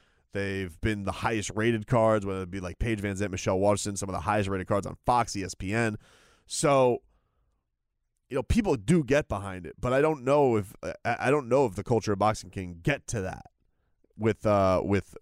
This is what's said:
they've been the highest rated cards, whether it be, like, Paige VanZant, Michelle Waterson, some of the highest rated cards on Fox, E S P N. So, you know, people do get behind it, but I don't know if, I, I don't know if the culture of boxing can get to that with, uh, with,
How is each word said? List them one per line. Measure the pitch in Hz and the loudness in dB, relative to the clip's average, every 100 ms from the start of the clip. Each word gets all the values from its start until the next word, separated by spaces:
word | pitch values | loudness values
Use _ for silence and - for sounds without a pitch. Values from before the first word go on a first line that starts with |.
| _ _ _ | _ _ _
they've | 101 101 98 92 82 | -8 -4 -4 -8 -4
been | 113 107 | -4 -2
the | 95 | -4
highest | 90 117 113 98 | -4 -4 -4 -4
rated | 92 110 117 104 | -2 0 0 2
cards, | 123 113 110 | 4 4 4
whether | 98 95 | 0 -6
it | 92 | -6
be, | 95 | -8
like, | 90 - | -8 -4
Paige | 117 110 | -2 -2
VanZant, | 101 95 101 | -2 -4 -4
Michelle | 92 - 92 | -4 -2 2
Waterson, | 101 104 - 101 | 2 2 0 -6
some | 98 | -6
of | |
the | 92 | -6
highest | 104 107 98 | -2 0 0
rated | 98 92 | -4 -2
cards | 104 92 | -2 -4
on | 85 | -8
Fox, | - 123 117 101 | 0 0 0 -4
E | |
S | 90 | -8
P | - 95 | -8 -4
N. | 107 117 107 - _ _ _ - | -2 -2 -4 -12 _ _ _ -12
So, | - 151 139 127 120 _ _ _ _ _ _ _ _ _ _ _ _ - | -2 2 4 4 2 _ _ _ _ _ _ _ _ _ _ _ _ -8
you | 131 | -4
know, | |
people | 123 214 202 139 | 0 0 2 0
do | 98 175 | 2 2
get | 127 139 156 | 4 0 0
behind | 101 98 92 85 | -6 -8 -10 -12
it, | - | -8
but | 120 | -2
I | 127 | 2
don't | 156 151 | 2 0
know | 123 143 139 113 | 2 4 4 2
if, | 101 - | -2 -10
I, | 85 - - 120 | -12 -8 -4 -2
I | 117 | 0
don't | 147 120 | 0 2
know | 127 131 | 2 2
if | |
the | 92 | -2
culture | 101 117 101 | 0 0 0
of | 98 | 0
boxing | 104 92 95 | 2 0 -6
can | 98 90 87 | -10 -10 -6
get | 87 143 - | -2 -2 -4
to | 117 | -6
that | 92 - - _ _ _ _ _ _ - | -6 -10 -16 _ _ _ _ _ _ -4
with, | 110 104 110 | -2 0 2
uh, | 104 95 90 | 4 6 4
with, | - 98 - - | 2 0 -2 -10